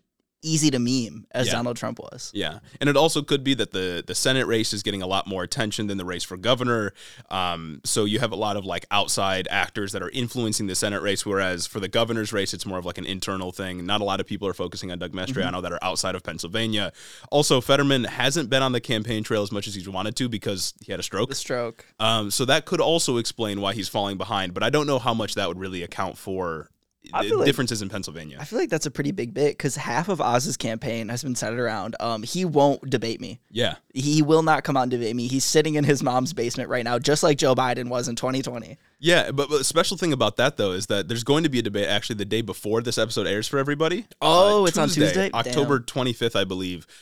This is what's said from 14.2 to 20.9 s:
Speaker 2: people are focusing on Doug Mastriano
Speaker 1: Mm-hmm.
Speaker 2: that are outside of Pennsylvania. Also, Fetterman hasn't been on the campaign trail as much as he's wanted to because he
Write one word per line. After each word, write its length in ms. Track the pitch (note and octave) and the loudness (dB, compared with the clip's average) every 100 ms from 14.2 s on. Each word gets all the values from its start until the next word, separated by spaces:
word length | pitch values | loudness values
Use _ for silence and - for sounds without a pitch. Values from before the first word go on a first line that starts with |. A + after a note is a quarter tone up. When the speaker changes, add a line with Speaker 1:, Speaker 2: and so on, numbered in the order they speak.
| F#2+ | -2
Speaker 2:
people 220 | G2+ G2 | -4 -4
are 60 | |
focusing 360 | F2 F#2 - F#2+ | -4 -6 -8 -10
on 80 | E2+ | -8
Doug 140 | F2 | -8
Mastriano 380 | F#2 F#2 G2 F2+ | -6 -4 -2 -2
Speaker 1:
Mm-hmm. 80 | F2+ | -4
Speaker 2:
that 100 | F2+ | -6
are 60 | E2+ | -4
outside 320 | F#2 F2 F#2+ | -4 -2 -2
of 80 | F2+ | -4
Pennsylvania. 680 | - E2 F2 A2 A2+ G#2+ F#2+ - - - - | -6 -8 -6 -2 0 0 -2 -6 -18 -20 0
Also, 300 | D3 D3+ C3+ | 2 6 4
Fetterman 440 | - C#3 C#3 C3+ | 6 4 6 2
hasn't 440 | A2+ - B2+ D3 A#2+ | 0 0 2 2 2
been 140 | C3+ | 2
on 100 | C3 | 2
the 80 | B2 | 0
campaign 420 | - A2 G#2+ G#2+ | 0 -2 -2 -4
trail 200 | G#2+ A2 | 0 0
as 100 | G2+ | 0
much 140 | G2+ G#2 | -4 -6
as 80 | |
he's 160 | G2+ F2+ | -8 -6
wanted 260 | F#2 G#2 A#2 | -4 -4 -2
to 120 | B2+ | -4
because 420 | G#2+ - G2 - - | -4 -4 -4 -6 -8
he 100 | - | -8